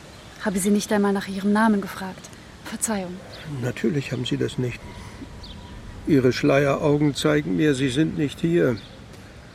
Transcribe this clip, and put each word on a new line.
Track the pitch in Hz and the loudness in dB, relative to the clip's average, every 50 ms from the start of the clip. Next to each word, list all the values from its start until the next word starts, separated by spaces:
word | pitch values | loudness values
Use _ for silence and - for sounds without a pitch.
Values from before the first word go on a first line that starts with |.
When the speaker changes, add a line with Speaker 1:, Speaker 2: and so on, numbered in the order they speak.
| - - - - - - - - - | -20 -20 -20 -20 -20 -20 -14 -6 -4
Speaker 1:
Habe | 214 185 196 | -2 0 2
Sie | 180 214 | 2 4
nicht | 208 208 - - 220 | 4 2 2 2 2
einmal | 208 202 202 196 | 4 4 4 2
nach | 196 - | 0 -2
Ihrem | 196 190 196 190 208 208 | -4 -4 -2 2 2 4
Namen | 214 226 226 208 202 | 6 6 6 4 4
gefragt? | 196 190 - - 190 185 185 - - - - - - - - - - | 0 -4 -6 -8 -8 -10 -10 -12 -14 -16 -18 -18 -18 -18 -18 -16 -12
Verzeihung. | - 226 226 - 226 220 196 185 175 180 190 - - - - - 160 143 127 117 | -12 -8 -4 -2 -2 -2 -2 -4 -6 -8 -10 -12 -14 -16 -14 -12 -10 -8 -4 -4
Speaker 2:
Natürlich | 123 120 - - 226 165 143 131 - 127 | -4 -2 0 0 0 0 0 -2 -2 -4
haben | 123 123 | -4 -2
Sie | - 143 | -2 -2
das | 131 127 - - - | 0 -2 -2 -2 -2
nicht. | 127 123 - - - - - - - - - - - - - - - - - - - - - - - - - - - | -2 -4 -4 -6 -12 -14 -16 -16 -16 -16 -16 -14 -16 -16 -14 -16 -16 -16 -16 -16 -16 -16 -16 -14 -14 -14 -14 -6 0
Ihre | - 147 135 120 127 120 | 4 4 6 6 6 4
Schleieraugen | - - 143 139 139 147 139 139 - 170 147 147 147 151 147 135 | 4 4 4 4 4 4 4 2 2 2 2 4 4 4 2 2
zeigen | - - 151 151 151 147 170 185 | 2 2 2 2 2 2 0 2
mir, | 170 156 151 139 | 4 4 4 4
Sie | 127 139 131 | 2 2 0
sind | 117 147 160 160 - | 2 2 2 2 0
nicht | 165 151 135 - - | 0 -2 -2 -2 -2
hier. | - 170 170 170 160 131 117 - - - - - - - - - - - - - - - - | 0 2 4 4 4 4 2 0 -4 -10 -16 -18 -18 -18 -18 -18 -18 -18 -18 -18 -20 -20 -20